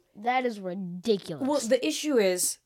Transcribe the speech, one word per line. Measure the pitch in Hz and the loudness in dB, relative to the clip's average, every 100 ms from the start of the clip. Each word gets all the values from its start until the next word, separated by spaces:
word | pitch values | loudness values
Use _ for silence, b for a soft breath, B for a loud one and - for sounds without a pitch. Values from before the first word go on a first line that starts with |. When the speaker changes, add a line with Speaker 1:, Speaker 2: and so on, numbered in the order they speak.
| _ - | _ -8
Speaker 1:
That | 233 254 247 | -2 0 0
is | 208 | -4
ridiculous. | 185 190 180 180 220 202 - 147 269 | -8 -6 -8 -4 0 0 -2 -4 0
Speaker 2:
Well, | 294 | 0
the | 226 247 302 | 2 2 2
issue | 302 302 240 | -2 2 4
is | 190 180 - - | 4 2 -2 -4